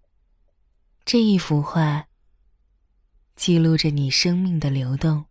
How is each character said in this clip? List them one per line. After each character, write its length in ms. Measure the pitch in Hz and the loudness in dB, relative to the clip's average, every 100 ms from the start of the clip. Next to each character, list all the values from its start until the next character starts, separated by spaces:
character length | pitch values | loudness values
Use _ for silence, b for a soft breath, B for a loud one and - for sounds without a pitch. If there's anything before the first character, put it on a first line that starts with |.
| _ _ _ _ _ _ _ _ _ _ | _ _ _ _ _ _ _ _ _ _
这 160 | - 240 | -2 2
一 180 | 220 190 | 4 2
幅 240 | - 151 | 2 -2
画 460 | 147 165 151 147 - _ _ _ _ _ _ _ _ _ _ _ _ - | 0 0 0 -2 -8 _ _ _ _ _ _ _ _ _ _ _ _ -6
记 240 | - 170 | 0 2
录 160 | 160 156 | 4 2
着 140 | 160 | 0
你 200 | 147 139 | -2 -2
生 300 | - 175 180 | 0 0 0
命 180 | 185 165 | -2 -2
的 120 | 147 | -2
流 260 | 135 127 135 | -2 -4 -2
动 300 | 160 151 151 | 0 -2 -4